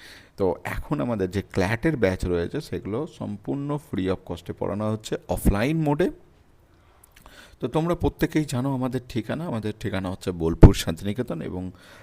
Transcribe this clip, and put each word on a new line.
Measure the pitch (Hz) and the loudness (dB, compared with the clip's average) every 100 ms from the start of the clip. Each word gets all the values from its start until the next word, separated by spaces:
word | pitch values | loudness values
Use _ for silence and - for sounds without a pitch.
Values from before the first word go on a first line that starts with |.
| - - - - | -20 -20 -16 0
তো | 95 - | 0 0
এখন | - - - 147 | -4 -6 -4 -2
আমাদের | 127 110 92 | 0 0 0
যে | 98 | 0
ক্ল্যাটের | - - 92 113 165 143 | -2 0 2 2 0 2
ব্যাচ | 98 92 | 2 2
রয়েছে, | 92 87 85 143 | 0 0 0 -4
সেগুলো | - 90 95 110 156 - | -6 -6 -4 -4 -6 -8
সম্পূর্ণ | 104 101 - 139 143 147 - | -8 -8 -6 -4 -2 -4 -4
free | 98 92 | -2 0
of | 92 - | 0 -2
cost-এ | 87 - 87 | -10 -8 -4
পড়ানো | 92 101 107 | -2 0 0
হচ্ছে | 110 - 147 - | -2 -4 -6 -2
অফলাইন | - - 101 123 160 | 2 4 4 4 2
মোডে। | 151 147 190 - - - _ - _ _ _ - - - - - - - | 2 4 2 0 -18 -20 _ -20 _ _ _ -20 -20 -20 -20 -20 -20 -6
তো | 127 | -2
তোমরা | 160 170 | 0 2
প্রত্যেকেই | 170 147 - 160 156 | 2 0 0 0 2
জানো | 147 123 135 | 0 0 0
আমাদের | 131 127 127 123 | 0 0 -2 -4
ঠিকানা, | 120 - 123 170 | -6 -4 -4 -4
আমাদের | 117 107 104 | -4 -4 -4
ঠিকানা | 104 95 92 | -4 -2 -2
হচ্ছে | 92 - | -4 -4
বোলপুর | 87 82 85 104 | 0 0 8 6
শান্তিনিকেতন। | 95 - 82 98 104 120 170 | 6 -2 -4 -4 -6 -6 -6
এবং | - 90 92 - - - | -6 -8 -10 -12 -20 -20